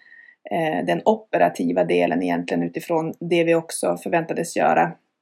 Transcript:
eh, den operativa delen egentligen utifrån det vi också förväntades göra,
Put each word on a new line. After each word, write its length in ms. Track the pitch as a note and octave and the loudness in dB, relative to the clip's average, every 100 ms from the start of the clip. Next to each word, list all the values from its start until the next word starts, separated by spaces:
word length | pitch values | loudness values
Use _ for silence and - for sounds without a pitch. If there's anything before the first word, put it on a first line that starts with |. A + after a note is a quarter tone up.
| - - - _ - | -20 -20 -20 _ -6
eh, 340 | E3+ D#3+ F3 - | -2 0 0 0
den 160 | E3+ E3 | 0 2
operativa 800 | A3 - - E2+ - F2 F2+ | 0 0 2 2 2 0 0
delen 400 | E2+ F2 E2+ E2+ | 2 2 2 2
egentligen 400 | F2+ E2+ F2 F2 | 0 -2 -2 -2
utifrån 500 | E2+ F3 - E3 D#3+ - | -2 -4 -4 -2 -2 -6
det 240 | E3+ F3 | -2 0
vi 120 | E3 E3 | 2 2
också 420 | D#3+ - F#3 E3+ | 0 -4 -4 -4
förväntades 580 | F#3+ F3 E3 - E3+ - | -2 -2 -2 -4 -6 0
göra, 360 | D#3 D#3+ E3+ E3 _ _ | 2 4 2 -2 _ _